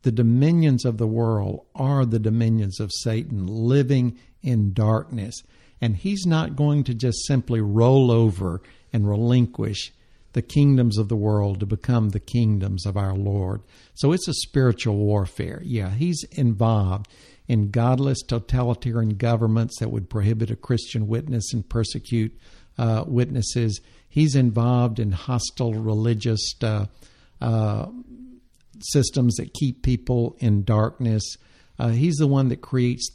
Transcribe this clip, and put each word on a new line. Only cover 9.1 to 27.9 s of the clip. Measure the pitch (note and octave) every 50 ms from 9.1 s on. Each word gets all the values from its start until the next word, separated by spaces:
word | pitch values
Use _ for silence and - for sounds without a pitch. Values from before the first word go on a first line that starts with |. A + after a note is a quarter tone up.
| G#2 G#2 A#2 A#2 B2 B2+ A#2+ - - - A2 G#2+ G2+ - - - - _ _ _ - _ _ _ -
the | B2+
kingdoms | - - - D3 C#3+ C#3+ C#3 B2+ A#2+ A#2 G2+ G#2
of | G#2+ G2+
the | A2+
world | G#2 G#2 G#2+ G#2+ G#2 G2+ G2+ G2 F#2
to | G#2
become | G2 A2 - - - B2 A#2 A2 G#2
the | G2 G#2
kingdoms | - - - A#2+ A#2 G#2+ G#2+ G2 F#2 G2 F#2+ F2+ -
of | G2+ G2
our | G2+ G2 F#2+ F#2+
Lord. | G2 G2+ G2+ G2+ G2+ F#2 F#2 G2+ G#2 - _ _ - - _ _
So | - C3+ C#3
it's | E3+ F3+ - -
a | -
spiritual | - - - - C#3+ C3 B2 A2 - - A#2 G2+
warfare. | G2+ G#2 G#2 G#2 G#2 F#2+ F2 - - - - - - F3+
Yeah, | E3 A#2+ A2 G2 F#2
he's | G2 A#2 D#3 F3+ E3+ D3+ - -
involved | - - C3+ A#2 A2 G2 A#2 A2+ A2+ G#2 G2 F#2 F#2 G2+ G2+ - - - - - - _ _ -
in | B2 A2 G#2 G2+
godless | G#2 A#2+ A#2 B2 B2+ B2+ C#3 C#3 C3 -
totalitarian | - - A#2 A#2 - - - B2+ B2 A#2+ A#2 - - B2 A2+ A#2 A2+ G#2+ G#2+ G2
governments | A#2+ A#2 A#2 A2 A2+ A2 A2 A2+ A2+ A#2 - -
that | A2+ A2+
would | A2+ A2 F#2 -
prohibit | - G#2+ G2 G#2+ A2+ A2 A#2 G#2
a | A2
Christian | - - - B2+ A2+ - - - A#2 G#2+ G#2
witness | A2+ A#2+ D3+ D#3 C3 A2+ G2+ - -
and | A2+ G2+ -
persecute, | - A#2 A2+ - - - - - A#2+ A2+ A2 A2 - - - - - - - - _ -
uh, | A#2 A#2 A2 A2 - -
witnesses. | C3 A#2+ B2 A#2+ C3+ B2 G#2 - - B2 A#2 A2 G#2 - - _ - - _ _
He's | - C#3+ D#3 D3+ C3
involved | C#3 B2+ A#2+ G#2 A#2+ A#2 B2 B2 B2 A#2+ A#2+ A2 A2+
in | A2 G#2
hostile | F#2+ - - - B2 A#2+ - - - - B2+ A#2 A2
religious, | A2 A2 A2 G#2+ G#2+ A2+ A#2+ A#2 G#2+ G2+ A#2+ A2+ G#2 - - - -
uh, | A2+ A2 G#2+ G#2 G2+ G2+ - - - - _ _ _ _ _ -
uh, | - A#2+ A2+ A2+ A2 G#2 G#2 G#2+ - G3+